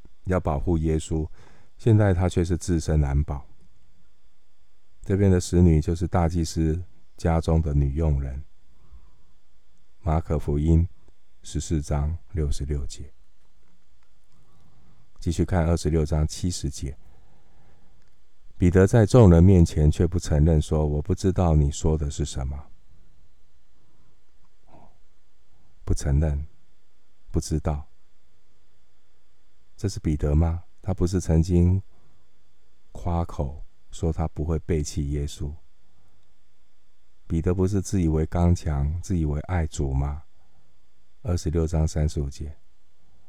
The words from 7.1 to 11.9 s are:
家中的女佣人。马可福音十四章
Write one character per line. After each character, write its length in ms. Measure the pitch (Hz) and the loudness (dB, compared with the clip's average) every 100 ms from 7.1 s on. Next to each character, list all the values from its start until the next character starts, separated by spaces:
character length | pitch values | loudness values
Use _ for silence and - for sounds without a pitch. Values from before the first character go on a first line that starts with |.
| - | -2
家 240 | 87 82 | 2 4
中 200 | 82 80 | 4 4
的 120 | 80 | 4
女 220 | 71 69 | 2 2
佣 260 | 73 80 69 | 2 2 2
人。 200 | 67 71 - - - - - - - - - - - - - - - - | -2 -6 -10 -12 -14 -14 -14 -14 -14 -14 -14 -14 -14 -14 -14 -14 -14 -6
马 220 | 85 80 | 0 0
可 180 | - 76 | 2 -2
福 180 | - 73 | 0 2
音 300 | 80 80 87 - - - - - | 6 6 6 -2 -14 -14 -14 -14
十 160 | - 78 | -8 -6
四 220 | - 78 | -2 -2
章 360 | 71 | 0